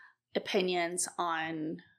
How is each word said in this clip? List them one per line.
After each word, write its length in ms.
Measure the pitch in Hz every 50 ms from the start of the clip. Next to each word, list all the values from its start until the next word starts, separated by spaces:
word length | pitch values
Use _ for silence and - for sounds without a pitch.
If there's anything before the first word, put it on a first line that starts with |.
| - - _ _ _ _ _
opinions 720 | - - - - 208 185 185 180 175 170 170 180 175 - - - -
on 640 | 175 170 165 160 160 160 165 160 151 156 170 170 - - -